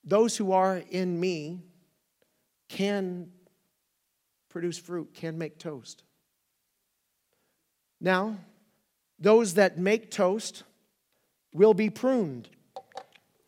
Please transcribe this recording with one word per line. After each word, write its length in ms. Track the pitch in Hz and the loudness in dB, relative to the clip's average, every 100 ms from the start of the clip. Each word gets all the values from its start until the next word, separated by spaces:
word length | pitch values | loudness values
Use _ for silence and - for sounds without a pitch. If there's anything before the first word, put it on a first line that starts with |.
Those 320 | 151 202 226 - | 0 2 2 0
who 160 | 196 | 0
are 240 | 190 190 185 | 2 2 0
in 420 | - 180 185 170 | -6 -4 -2 -2
me 440 | 185 165 147 180 - _ _ _ _ _ _ _ _ _ - | -2 -4 -6 -12 -16 _ _ _ _ _ _ _ _ _ -14
can 640 | - 196 202 185 180 175 - _ _ _ _ _ _ _ _ _ _ _ | -6 -4 -2 -4 -8 -14 -20 _ _ _ _ _ _ _ _ _ _ _
produce 260 | 180 175 165 | -6 -6 -6
fruit, 380 | - 175 151 | -8 -10 -10
can 240 | - 165 160 | -10 -10 -8
make 200 | 156 156 | -10 -10
toast. 440 | 165 139 113 - _ _ _ _ _ _ _ _ _ _ _ _ _ _ _ _ _ _ _ - | -12 -12 -14 -20 _ _ _ _ _ _ _ _ _ _ _ _ _ _ _ _ _ _ _ -6
Now, 380 | 175 185 214 208 - _ _ _ _ _ _ - | 0 0 0 -6 -14 _ _ _ _ _ _ -2
those 360 | 180 226 220 | 6 6 6
that 240 | 175 185 165 | 4 2 2
make 320 | 185 226 226 | 0 0 -2
toast 520 | - 185 214 - - - _ _ _ _ _ _ _ _ | -2 0 0 -6 -14 -20 _ _ _ _ _ _ _ _
will 220 | 151 214 | 4 6
be 160 | 196 214 | 6 0
pruned. 580 | - 254 262 170 123 - _ _ - - - - - _ _ | 0 0 0 0 -6 -16 _ _ -20 -18 -18 -20 -20 _ _